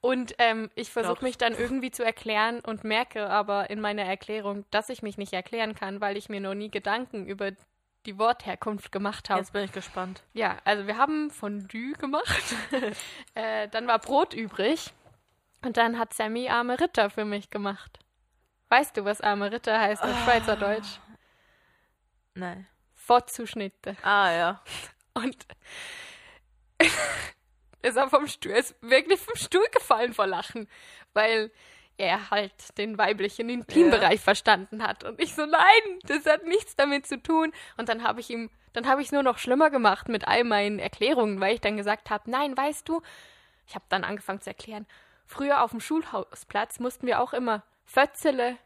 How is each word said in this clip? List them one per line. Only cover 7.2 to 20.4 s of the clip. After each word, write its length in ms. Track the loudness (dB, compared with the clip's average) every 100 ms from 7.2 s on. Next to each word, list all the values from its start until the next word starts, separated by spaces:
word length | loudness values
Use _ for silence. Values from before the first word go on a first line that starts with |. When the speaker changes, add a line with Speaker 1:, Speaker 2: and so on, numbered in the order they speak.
| -10
Speaker 1:
über 260 | -6 -6 -8 _ _ _ _ -14
die 120 | -2
Wortherkunft 760 | 0 0 -4 -8 -6 -6 -6
gemacht 380 | -4 -4 -6 -2
hab. 80 | -2
Speaker 2:
Jetzt 160 | 0
bin 100 | -6
ich 80 | -6
gespannt. 500 | -8 -12 -10 -10 -10 _
Speaker 1:
Ja, 240 | -4 -4 -2 -2
also 200 | -2 -2
wir 120 | 0
haben 320 | 0 0 -4
Fondue 640 | -6 -8 -8 -10 -10 -8
gemacht. 480 | -6 -4 -2 -2 -2 -2 -8 -4
<laughs> 640 | -4 -4 -6 -14 -16 -14
Äh, 340 | -8 -4 -4 -4
dann 180 | -6 2
war 120 | 2
Brot 340 | 4 2 2
übrig. 580 | -2 -8 -2 0 0 -4 _ _ _ _ _ _ _
Und 160 | -6 2
dann 200 | 2 2
hat 140 | -4
Sammy 380 | -4 -4 -4 -2
Arme 280 | 0 0 0
Ritter 300 | 0 2 0
für 160 | 0
mich 240 | -6 -6 -8
gemacht. 500 | -8 -6 -8 -14 -20 _ _ _ _ _ _ _
Weißt 260 | 4 4 -4
du, 100 | -4
was 160 | -2
Arme 280 | 0 0 -2
Ritter 300 | -4 -2 2
heißt 220 | 2 0
auf 80 | -2
Speaker 2:
Ah. 140 | 0
Speaker 1:
Schweizerdeutsch? 760 | 4 2